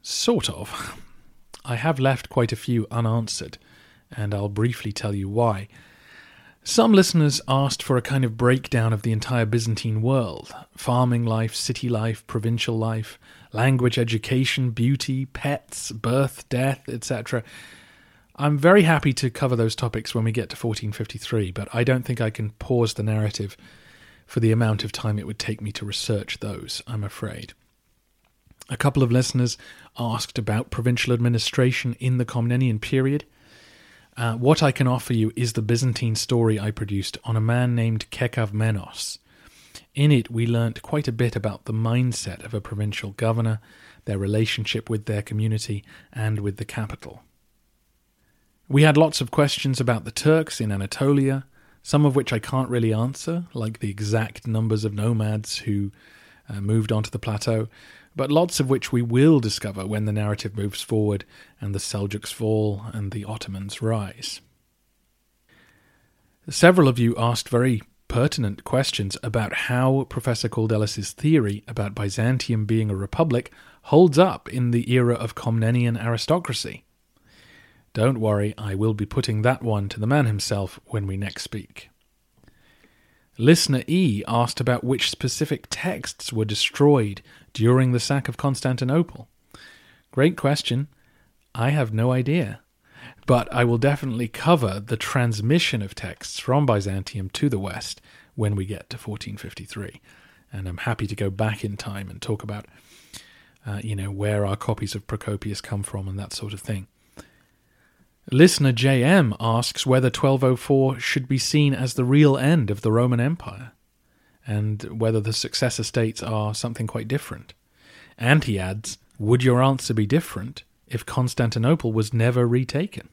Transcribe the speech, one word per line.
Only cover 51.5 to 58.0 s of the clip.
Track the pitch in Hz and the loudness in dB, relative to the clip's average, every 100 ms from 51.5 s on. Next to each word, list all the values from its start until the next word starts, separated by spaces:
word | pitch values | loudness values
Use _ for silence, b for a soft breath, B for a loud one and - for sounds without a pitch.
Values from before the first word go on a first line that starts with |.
| b b b | b b b
some | - 147 | 0 4
of | 147 | 6
which | 135 117 | 4 0
I | 113 | -4
can't | - 131 131 | -2 -2 0
really | 120 113 | 0 2
answer, | 110 123 139 - 170 175 | 2 -2 -4 -6 -6 -6
like | 120 110 110 | -6 -8 -6
the | 107 | -8
exact | 101 104 110 110 - | -6 -2 -2 -2 -8
numbers | 117 110 113 107 | -4 -2 0 0
of | 107 | -2
nomads | 101 110 113 107 107 104 - | -2 -2 0 0 -2 -6 -8
who, | - 101 101 B B B B B - | -4 -2 -4 B B B B B -12
uh, | 101 | -6
moved | 98 113 107 | 0 0 2
onto | 107 107 | -2 -2
the | 110 | -6
plateau, | - 104 - 113 110 B B B | -4 -4 -2 -2 -4 B B B